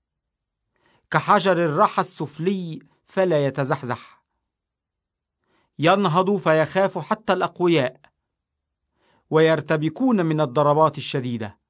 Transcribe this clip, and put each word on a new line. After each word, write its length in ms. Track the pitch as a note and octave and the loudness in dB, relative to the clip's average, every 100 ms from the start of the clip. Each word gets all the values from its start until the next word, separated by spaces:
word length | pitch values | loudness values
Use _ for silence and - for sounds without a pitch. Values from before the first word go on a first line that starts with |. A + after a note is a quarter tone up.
| _ _ _ _ _ _ _ _ _ _ - | _ _ _ _ _ _ _ _ _ _ -4
كحجر 540 | D#3 E3 G3+ F#3 E3+ E3 | -2 2 2 4 2 0
الرحى 360 | D3 G#3 - | 2 0 0
السفلي 760 | F3+ - D#3 - F3 G3 E3+ D#3 - _ _ | -4 -6 -10 -6 -6 -4 -8 -12 -16 _ _
فلا 400 | - F#3 D#3 C#3 | -2 0 2 0
يتزحزح. 800 | C#3 C3 - A#2+ A#2+ - _ _ _ _ _ _ _ _ _ _ _ _ _ _ _ _ - | -2 -4 -4 -6 -10 -12 _ _ _ _ _ _ _ _ _ _ _ _ _ _ _ _ -2
ينهض 560 | D#3 G3 F#3+ E3 F#3+ G3 | 2 2 2 0 0 0
فيخاف 600 | E3 D#3 D3 F#3+ F#3+ F#3+ | 2 2 2 0 -2 -2
حتى 360 | D3 G#3+ - | -6 -6 -2
الأقوياء، 680 | F#3 F3+ - F3+ D#3+ B2 - _ _ _ _ _ _ _ _ _ _ _ _ - | -2 -4 -2 0 2 0 -6 _ _ _ _ _ _ _ _ _ _ _ _ -2
ويرتبكون 960 | D#3 D#3+ D#3 C#3 D#3+ D#3 D#3 C4 G#3+ E3 | 2 4 2 0 -2 -2 -2 0 2 0
من 160 | D#3 | 0
الضربات 560 | D3+ D3+ D3 D3 D#3 D3+ | -2 2 2 4 2 0
الشديدة. 640 | - C#3+ B2 A#2 G#2+ - | -6 -6 -4 -6 -8 -14